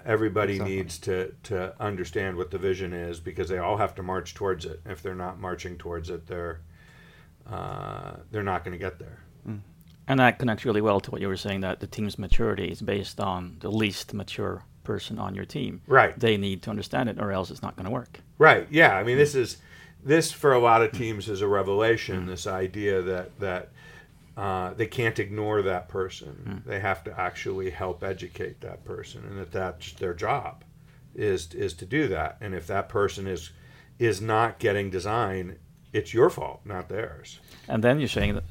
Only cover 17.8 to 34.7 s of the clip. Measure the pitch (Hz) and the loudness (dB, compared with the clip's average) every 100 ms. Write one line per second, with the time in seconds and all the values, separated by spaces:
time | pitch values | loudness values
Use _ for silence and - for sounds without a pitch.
17.8 | 92 123 - - - - 156 117 - 151 | -6 -6 -6 -16 -10 8 10 10 6 8
18.8 | 147 95 110 131 147 139 110 - - - | 8 8 4 6 6 4 0 -4 -18 -20
19.8 | - - 131 160 160 - 147 123 117 113 | -20 -8 4 4 4 2 6 8 8 8
20.8 | 113 104 113 107 98 95 101 101 95 98 | 6 2 -2 -4 -4 -2 2 2 4 4
21.8 | 113 113 - 92 90 90 104 92 92 104 | 4 4 0 -4 -4 -6 -4 -2 -4 -2
22.8 | 101 95 90 90 92 - 98 90 - - | 0 0 0 -2 -6 -6 -4 -4 -8 -16
23.8 | - - - - - - 98 92 92 95 | -20 -20 -20 -20 -18 -8 -4 -2 -4 -2
24.8 | 110 - 117 113 98 107 107 107 95 90 | -4 0 0 0 -2 -2 2 2 2 0
25.8 | - 98 92 - 71 - - 95 - 98 | -2 -4 -4 -6 -14 -12 -10 -10 -6 -2
26.8 | 101 92 - - 90 - 98 95 95 87 | 0 -2 -4 -4 -4 -4 -6 -4 -4 -4
27.8 | 92 90 95 92 90 - 87 - - 87 | -4 -4 -6 -6 -8 -8 -10 -10 -14 -14
28.8 | - 95 - 110 104 98 85 98 92 85 | -12 -12 -12 -14 -12 -10 -8 -4 -4 -6
29.8 | - - 95 82 107 135 80 73 - - | -14 -6 -4 -2 -2 -2 -4 -12 -20 -20
30.8 | - - - - 104 92 - - 98 82 | -20 -20 -16 -2 0 0 -2 -4 -4 -6
31.8 | 95 143 131 85 76 - 104 90 80 98 | -4 0 0 0 -4 -6 -8 -8 -4 -4
32.8 | - - 98 101 98 87 - - - - | 0 2 2 0 -6 -6 -8 -18 -20 -20
33.8 | - - 117 95 110 110 117 - 110 | -20 0 0 2 2 2 2 2 0